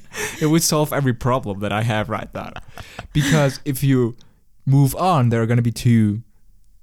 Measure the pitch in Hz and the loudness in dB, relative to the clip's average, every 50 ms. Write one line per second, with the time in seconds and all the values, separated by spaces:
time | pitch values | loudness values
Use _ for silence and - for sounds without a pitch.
0 | - - - - 214 - - - 160 151 160 170 - - 165 151 151 147 - 143 | -18 -14 -10 -8 -8 -8 -6 -2 0 2 2 2 2 0 0 0 0 0 -2 0
1 | 139 127 117 - - 127 127 131 117 107 95 98 104 101 101 107 113 117 110 107 | 0 0 -2 0 0 0 0 0 -2 -4 -6 -6 -4 -2 -2 -2 0 0 0 -2
2 | 104 104 107 - - - - 98 - 87 - - - - - - - - - - | -2 -2 -4 -6 -8 -8 -10 -10 -10 -10 -12 -14 -16 -16 -18 -18 -18 -16 -16 -16
3 | - - - 151 139 143 160 151 143 135 131 - - 147 135 - 143 135 135 127 | -12 -4 -2 -2 0 2 2 2 2 2 0 -4 -6 -6 -4 -2 0 2 2 2
4 | 123 113 117 - - - _ _ _ _ _ - - 135 135 143 139 131 - - | 2 0 -4 -8 -16 -20 _ _ _ _ _ -8 -2 2 4 4 4 2 0 0
5 | 170 185 175 139 123 117 113 117 113 113 120 123 120 120 113 - - 123 117 113 | 0 2 2 4 2 2 2 2 2 2 2 2 0 0 -2 0 2 4 4 4
6 | 107 104 101 110 - - - _ - - - - - - - - | 4 2 0 -2 -6 -12 -20 _ -20 -20 -20 -20 -20 -20 -20 -20